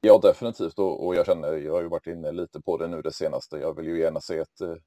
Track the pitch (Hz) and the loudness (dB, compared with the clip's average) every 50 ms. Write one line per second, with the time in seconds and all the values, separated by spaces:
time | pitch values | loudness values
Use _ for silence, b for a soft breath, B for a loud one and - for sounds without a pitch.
0 | - 107 104 104 92 101 87 - - - 80 - 92 82 - - 98 95 78 - | 10 10 8 10 10 6 4 4 -2 -8 -6 -4 -6 -6 -2 -2 -2 -2 -2 -2
1 | - 90 90 90 85 92 90 82 78 76 80 78 71 78 78 87 85 82 85 85 | -4 -2 2 2 2 2 2 0 0 -4 -4 -4 -4 -2 -2 -2 -2 -2 -6 -6
2 | _ 85 85 87 80 76 80 87 87 - _ 78 73 - 87 78 82 82 85 80 | _ -8 -12 -8 -8 -8 -6 -6 -8 -8 _ -12 -6 -4 -4 -4 -4 -6 -6 -6
3 | 76 78 73 - - 78 69 62 - - - 76 69 - - 85 82 80 85 82 | -8 -8 -6 -4 -6 -4 -4 -6 -10 -10 -12 -8 -6 -6 -6 -6 -8 -6 -2 0
4 | 82 82 78 78 - - 90 80 80 _ _ _ 95 87 82 80 _ | -2 -2 -2 -4 -8 -6 -6 -6 -6 _ _ _ -8 -8 -8 -12 _